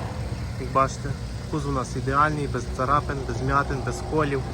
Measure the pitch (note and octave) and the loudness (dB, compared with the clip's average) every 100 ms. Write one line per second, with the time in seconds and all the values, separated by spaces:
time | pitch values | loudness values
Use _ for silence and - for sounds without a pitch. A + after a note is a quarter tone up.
0 | - - - - - - B2+ C3+ C3+ - | -4 -6 -4 -4 -4 -4 0 4 4 0
1 | C#3+ - - - - D#3 C#3+ C3+ A#2 C3 | -4 -4 -6 -6 -4 -2 0 -2 -2 -2
2 | B2+ C#3 D3+ D3+ C3+ B2 - B2+ B2+ D3 | 2 4 4 2 -2 -2 -2 -2 2 2
3 | C#3+ C#3 B2 A#2 C3 C#3 C#3+ C3 A#2 A#2+ | 2 -2 -4 -2 2 2 2 0 -2 -4
4 | - D#3 D3 C3+ B2+ | 0 2 2 0 -2